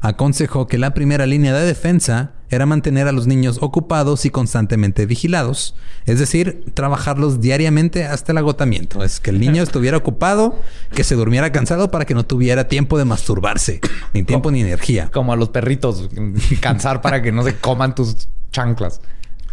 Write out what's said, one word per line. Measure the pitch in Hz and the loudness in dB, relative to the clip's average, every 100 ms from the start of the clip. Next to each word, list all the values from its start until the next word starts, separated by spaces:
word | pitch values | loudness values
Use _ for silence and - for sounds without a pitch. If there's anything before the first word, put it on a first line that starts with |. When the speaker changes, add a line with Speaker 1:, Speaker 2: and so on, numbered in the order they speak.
Speaker 1:
aconsejó | 110 104 143 139 147 135 127 | -4 0 0 0 -2 -2 -2
que | 123 | 0
la | 131 | 0
primera | 139 143 147 135 | 0 0 2 2
línea | 143 143 | 2 2
de | 135 175 | 2 0
defensa | 147 170 175 - 117 139 - - | 0 0 2 2 0 -4 -8 -6
era | 123 139 | -2 0
mantener | 151 151 135 143 | 0 0 0 0
a | |
los | 135 120 | 0 2
niños | 131 131 120 | 2 2 0
ocupados | 147 170 160 160 143 143 139 | -2 -2 -2 0 0 0 0
y | |
constantemente | - 120 117 107 113 101 98 107 | -2 -2 0 0 2 2 2 0
vigilados, | 120 165 175 120 139 - - - - - | 0 0 0 -2 -4 -4 -4 -4 -4 0
es | 120 | 0
decir, | 139 165 180 - - | 2 0 0 -4 -6
trabajarlos | - 139 139 - 139 147 131 | -4 -2 -2 -2 0 0 2
diariamente | 113 139 160 151 165 180 151 | 0 2 2 2 2 0 -4
hasta | 147 - | -4 -2
el | 160 | 0
agotamiento. | 151 143 135 98 87 98 | 0 0 0 0 0 2
Es | 98 - | 2 0
que | - | 0
el | 98 | 2
niño | 123 160 | 2 2
Speaker 2:
<laughs> | |
Speaker 1:
estuviera | 175 135 123 156 | 2 0 2 2
ocupado, | - 208 175 208 226 233 - - - | 0 0 0 2 2 2 0 0 -2
que | - | 0
se | - 127 | 0 2
durmiera | 110 123 156 | 2 2 0
cansado | 143 127 170 196 | 0 0 0 0
para | 160 147 | 0 -2
que | |
no | 120 117 | -2 0
tuviera | 127 123 123 131 | 0 2 2 0
tiempo | 139 135 156 | 0 2 2
de | 131 | 2
masturbarse, | 107 - 98 101 104 - 87 - - - | 0 0 0 0 0 -2 -2 -2 -2 0
ni | 95 | 0
tiempo | 90 127 151 | 2 2 2
Speaker 2:
Como | 135 | 2
Speaker 1:
ni | |
energía. | 104 87 - 117 82 | 2 2 2 2 0
Speaker 2:
como | 143 123 | 0 0
a | 120 | 0
los | 110 | 0
perritos, | 123 117 135 131 95 90 - 104 101 - - | 0 -2 0 0 -2 -4 -4 -4 0 2 2
cansar | - 113 139 131 | 2 0 0 -2
para | 143 139 | 0 0
que | 117 | 0
no | 110 | 0
se | 123 - | 0 -2
coman | - 127 131 127 | -2 0 0 0
tus | 120 - - - - | 0 2 2 0 -2
chanclas. | - 120 113 101 - - - - - - | -2 -2 0 0 -2 -2 -4 -4 -6 -6